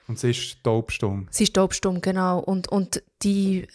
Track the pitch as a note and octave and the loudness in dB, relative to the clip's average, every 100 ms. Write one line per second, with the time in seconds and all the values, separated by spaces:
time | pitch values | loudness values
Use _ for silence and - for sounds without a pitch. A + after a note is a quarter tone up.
0 | - A#2 B2 B2 - - A#2+ A2 A2 - | -10 -2 0 0 -4 -4 0 2 0 -2
1 | G#2+ G2 F#2+ - G#3 G3 F#3 - G3 F3+ | -2 -2 -4 0 2 4 2 2 -2 0
2 | F#3+ F#3 F#3 F3+ - F#3+ F#3 G3+ F#3 - | 0 0 0 0 0 -2 0 -2 -2 -4
3 | - - G3+ G3 G3 F#3 - | -8 -4 0 2 2 0 -2